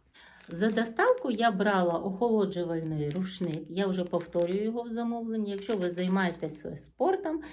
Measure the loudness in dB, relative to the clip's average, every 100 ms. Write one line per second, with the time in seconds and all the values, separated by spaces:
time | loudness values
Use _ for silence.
0 | _ -20 -20 -20 -12 -2 0 2 0 2
1 | 4 4 0 2 2 4 4 4 4 2
2 | -2 0 2 4 2 0 -2 -2 -2 -2
3 | -2 -2 -4 -4 -4 -4 -4 -2 0 0
4 | -2 -2 -2 0 2 0 0 -2 -4 -4
5 | -2 -4 -4 -2 -2 -4 -2 0 0 0
6 | 2 2 2 0 -6 -6 -10 -12 -10 0
7 | 2 2 0 -4 -6